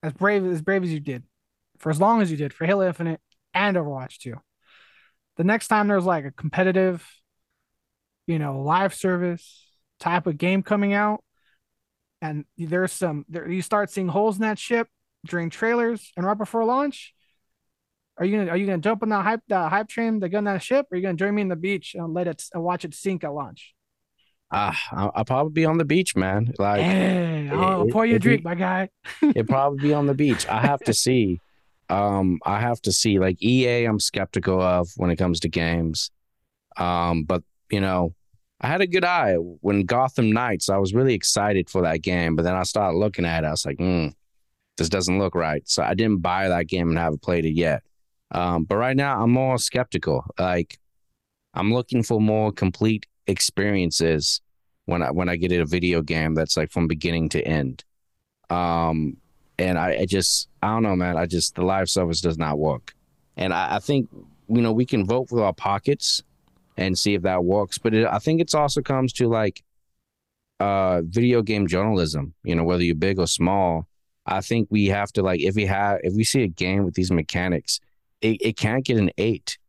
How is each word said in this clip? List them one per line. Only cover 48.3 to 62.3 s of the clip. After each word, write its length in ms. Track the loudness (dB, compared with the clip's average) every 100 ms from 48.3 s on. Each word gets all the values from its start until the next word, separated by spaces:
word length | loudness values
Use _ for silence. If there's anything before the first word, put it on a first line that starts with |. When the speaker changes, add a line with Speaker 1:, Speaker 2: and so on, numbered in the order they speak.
Speaker 2:
Um, 300 | -4 -2 -2 0
but 120 | 0
right 180 | 2 0
now 260 | 0 0
I'm 100 | 2
more 260 | 2 2 0
skeptical. 640 | -2 -2 -2 -4 -2 -2 -4 -4
Like, 380 | 0 0 -2 -8 _ _ _ _ _ _ _
I'm 200 | -4 0
looking 300 | 0 0 -2
for 180 | 0 2
more 300 | 4 4 0
complete 540 | 0 -2 2 0 0 -6 _ -4
experience 760 | -2 -2 -2 0 2 0 2
is 400 | 2 2 0 -4 _ _ _ _ -4
when 180 | -2
I, 80 | 0
when 180 | 0 -2
I 60 | 0
get 160 | 0
a 140 | 2 2
video 360 | 0 2 2
game 320 | 0 0 0
that's, 240 | 0 0 0
like, 140 | -2
from 160 | 0 -2
beginning 420 | 0 -2 -2 0
to 120 | -2
end. 420 | 0 0 -2 -6 -18 _ _ _ _ _ _
Um, 680 | -2 0 0 0 0 -2 -6 _ _ _ -4
and 200 | -2 0
I, 220 | 0 0
I 40 | 0
just, 440 | 0 0 -2 -4 _
I 60 | -2
don't 160 | 0
know, 120 | 0 0
man. 220 | 0 0
I 80 | 0
just, 300 | -2 -4 -2
the 80 |
live 260 | 0 0 0
service 320 | 0 0 0
does 160 | -2